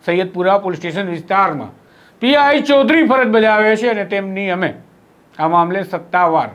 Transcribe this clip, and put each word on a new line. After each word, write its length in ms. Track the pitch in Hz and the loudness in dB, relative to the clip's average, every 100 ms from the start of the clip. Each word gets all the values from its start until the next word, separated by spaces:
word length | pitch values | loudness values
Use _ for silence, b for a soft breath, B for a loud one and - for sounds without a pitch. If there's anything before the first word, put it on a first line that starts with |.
સૈયદપુરા 600 | - 175 185 180 180 202 | -2 -2 -2 -2 0 0
પોલીસ 160 | 196 165 | 0 -8
સ્ટેશન 360 | 170 165 190 170 | -8 -6 -6 -8
વિસ્તારમાં 600 | - 196 190 147 107 - _ b b b | -4 0 0 -2 -10 -16 _ b b b
પી 120 | 240 294 | 0 2
આઈ 220 | 285 285 | 2 2
ચૌધરી 440 | 285 277 269 330 302 | 2 2 4 2 4
ફરજ 240 | 262 247 | 2 2
બજાવે 400 | 220 220 214 214 220 | 2 4 4 2 2
છે 100 | 240 | 0
અને 140 | 214 190 | -2 -4
તેમની 400 | 202 196 190 196 | -4 -4 -6 -4
અમે 180 | 180 170 104 - _ _ _ _ - | -2 -4 -6 -20 _ _ _ _ -4
આ 100 | 156 | 0
મામલે 320 | 170 170 185 | 2 0 -2
સત્તાવાર 680 | 185 175 170 180 180 160 117 | -6 -8 -4 0 2 2 -2